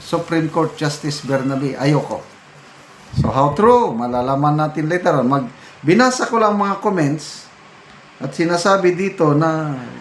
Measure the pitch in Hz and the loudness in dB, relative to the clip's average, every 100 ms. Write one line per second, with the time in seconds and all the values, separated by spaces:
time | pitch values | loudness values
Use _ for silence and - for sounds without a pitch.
0 | - 165 - 165 156 165 156 - 151 - | -6 -6 -2 -2 0 0 -2 -2 -4 -4
1 | 156 - 131 135 131 135 139 117 143 143 | -6 -6 -2 -2 0 -2 -4 0 2 2
2 | - 98 - - - - - - - - | 0 -8 -10 -20 -20 -20 -20 -20 -20 -20
3 | - - 110 127 147 170 220 240 240 117 | -6 -2 0 2 2 4 4 4 2 -2
4 | 123 123 127 139 147 151 156 165 156 175 | -2 -2 0 0 2 2 0 -2 -2 0
5 | 180 147 123 139 123 - - - 139 202 | 0 2 2 0 -2 -10 -20 -4 2 4
6 | 254 254 - 226 214 208 196 196 214 185 | 4 0 -2 2 2 2 0 -2 -2 0
7 | 143 156 - - - - - - - - | 0 -2 -6 -16 -20 -20 -20 -20 -20 -20
8 | - - 143 - 165 170 202 196 180 175 | -20 -12 -8 -2 -2 0 2 4 2 2
9 | 196 - 156 143 160 156 151 131 123 127 | -2 0 2 4 2 0 -4 -6 -10 -14